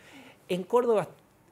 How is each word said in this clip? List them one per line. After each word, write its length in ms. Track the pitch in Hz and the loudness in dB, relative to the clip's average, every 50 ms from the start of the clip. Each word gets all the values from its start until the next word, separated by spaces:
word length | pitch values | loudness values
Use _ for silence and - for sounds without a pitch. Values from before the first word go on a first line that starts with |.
| - - - - - - - _ _ - | -20 -20 -20 -20 -20 -20 -20 _ _ -6
En 140 | 185 180 185 | -6 -6 -4
Córdoba, 440 | - - 240 240 240 226 202 165 - - - _ _ _ _ _ _ | 0 0 2 2 2 2 0 0 -4 -10 -20 _ _ _ _ _ _